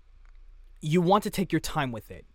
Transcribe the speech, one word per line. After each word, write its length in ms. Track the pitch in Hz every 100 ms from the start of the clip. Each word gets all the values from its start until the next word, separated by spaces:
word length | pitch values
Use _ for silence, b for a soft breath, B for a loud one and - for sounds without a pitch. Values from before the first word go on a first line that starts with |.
| - - - - - - - -
you 200 | 156 175
want 220 | 170 202
to 60 | 208
take 240 | - 185
your 80 | 160
time 320 | - 156 131
with 180 | 113 -
it, 140 | 92 -